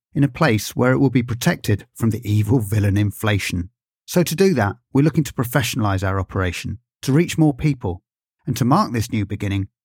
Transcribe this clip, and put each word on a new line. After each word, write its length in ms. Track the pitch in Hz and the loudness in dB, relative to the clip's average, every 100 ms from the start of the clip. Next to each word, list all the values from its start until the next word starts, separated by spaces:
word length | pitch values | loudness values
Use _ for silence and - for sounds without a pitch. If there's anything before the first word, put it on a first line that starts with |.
| _ | _
in 100 | 160 | 0
a 40 | 139 | 0
place 460 | - 160 107 - | 2 2 2 -2
where 180 | - 120 | 0 2
it 60 | - | 2
will 120 | 135 | 2
be 120 | 123 | 2
protected 640 | 120 113 - - - 104 - | -2 -2 -2 0 0 -2 -4
from 160 | - 113 | -2 -2
the 140 | 110 104 | 0 0
evil 340 | 107 104 131 | 0 2 0
villain 360 | 101 104 101 98 | 0 0 2 2
inflation. 720 | 104 - 107 101 - 95 90 _ _ _ - | 0 -2 -2 -2 -2 -6 -8 _ _ _ -4
So 160 | 180 | 0
to 120 | 175 | 0
do 200 | 160 196 | 2 2
that, 220 | 139 101 98 _ | 2 0 -2 _
we're 100 | 135 | 2
looking 200 | 151 165 | 2 2
to 100 | 147 | -2
professionalise 720 | - 123 151 113 - 107 95 98 | -4 -2 -2 -2 -2 0 0 -2
our 120 | 95 | -2
operation, 600 | 92 101 90 87 90 95 _ _ | -4 -4 -4 -4 -8 -12 _ _
to 100 | - | 0
reach 240 | 135 175 - | 2 2 2
more 160 | 156 | 0
people. 500 | 127 156 135 101 98 _ _ _ _ - | 2 -2 -2 -4 -8 _ _ _ _ -6
And 100 | 110 | 0
to 80 | |
mark 280 | 120 165 208 | 2 2 2
this 200 | 117 - | -2 -4
new 140 | 113 98 | -4 -4
beginning, 420 | 101 104 98 98 _ | -4 -4 -4 -6 _